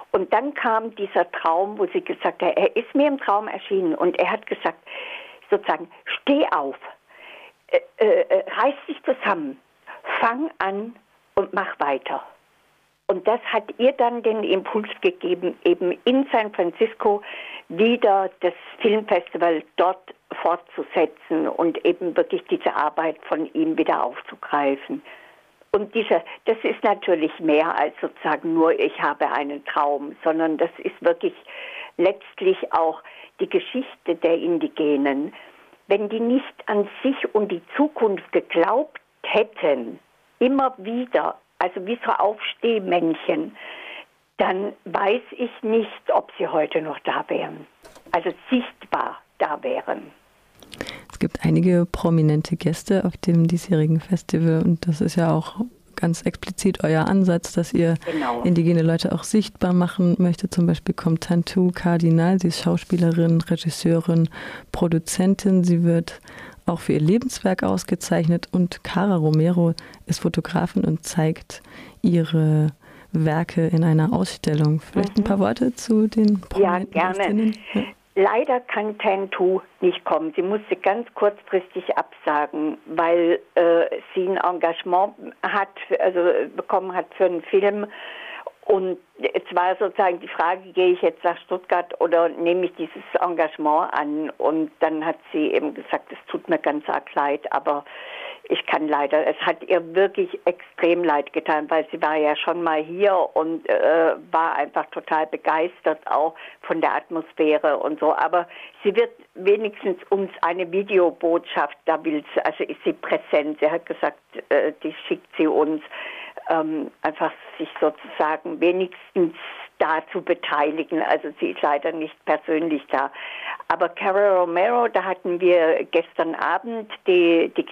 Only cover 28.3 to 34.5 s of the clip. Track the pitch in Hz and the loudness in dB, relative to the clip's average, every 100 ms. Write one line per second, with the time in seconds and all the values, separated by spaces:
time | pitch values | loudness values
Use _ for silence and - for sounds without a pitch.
28.3 | 147 170 165 160 - 139 - 160 143 151 | -2 0 2 4 2 0 0 -4 -2 -2
29.3 | 135 143 143 - 156 147 143 143 - 165 | -2 -4 -8 -6 -2 0 -2 -4 -4 -2
30.3 | 160 160 151 170 - - - 170 170 190 | 0 0 0 -2 -4 -8 -2 0 0 -2
31.3 | - - - - - - - 180 196 - | -6 -14 -16 -14 -14 -10 0 0 0 -8
32.3 | - 190 190 - 160 165 156 - - - | -4 -2 -2 -2 0 0 -2 -12 -20 -20
33.3 | - 196 185 - 254 269 - - 165 165 | -6 -2 -2 -2 -6 -8 -6 -4 0 2
34.3 | 165 170 | 2 2